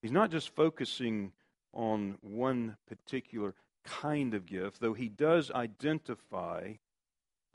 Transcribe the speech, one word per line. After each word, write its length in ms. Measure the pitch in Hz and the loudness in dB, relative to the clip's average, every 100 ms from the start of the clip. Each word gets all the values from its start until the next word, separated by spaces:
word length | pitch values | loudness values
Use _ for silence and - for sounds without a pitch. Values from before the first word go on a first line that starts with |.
He's 80 | 110 | 2
not 180 | 143 220 | 4 4
just 200 | 160 - | 2 -4
focusing 840 | - 160 156 131 - 120 110 98 - _ _ _ | 4 4 4 -4 -2 0 0 -4 -10 _ _ _
on 460 | - 113 110 101 98 | -4 0 2 0 -4
one 560 | - 107 127 127 117 104 _ | -8 -2 0 2 -2 -6 _
particular 720 | 107 - 131 - 117 104 92 _ _ | -16 -6 -8 -6 -4 -4 -6 _ _
kind 520 | - - 147 147 131 107 | -10 -6 0 0 2 -2
of 100 | 87 | -4
gift, 340 | 95 95 - | -4 -4 0
though 140 | 117 | -2
he 160 | 113 123 | 0 -4
does 400 | 104 151 165 147 | 0 4 4 4
identify 1300 | - 120 104 143 156 - 117 - 98 87 82 92 107 _ _ _ _ _ _ _ | -2 -2 -2 -2 -2 -2 -8 -6 -6 -4 -4 -6 -12 _ _ _ _ _ _ _